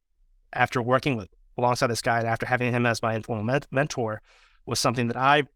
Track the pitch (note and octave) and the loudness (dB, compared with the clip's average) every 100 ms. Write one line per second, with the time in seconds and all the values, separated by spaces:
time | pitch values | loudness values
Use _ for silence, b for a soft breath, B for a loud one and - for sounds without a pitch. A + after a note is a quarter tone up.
0 | _ _ _ _ _ C3 B2 C3 A#2 C3 | _ _ _ _ _ 0 0 0 2 2
1 | D3+ A#2 F#2 _ _ - A#2+ A#2+ B2+ A2 | 2 -4 -6 _ _ -2 0 2 0 0
2 | B2+ A#2 A2+ A2+ A#2 B2 B2 B2 A#2+ A2+ | 0 0 0 -2 -2 -2 0 2 0 0
3 | A2+ A2+ - A2 G#2+ C#3+ - C3 D3 - | -2 -2 -4 -4 -2 -2 -2 -2 -2 -2
4 | A2 G#2+ b b b b - A#2+ C3 B2 | -6 -6 b b b b -6 -2 0 0
5 | A#2 A#2+ C3+ D3+ C3 | -2 2 4 4 2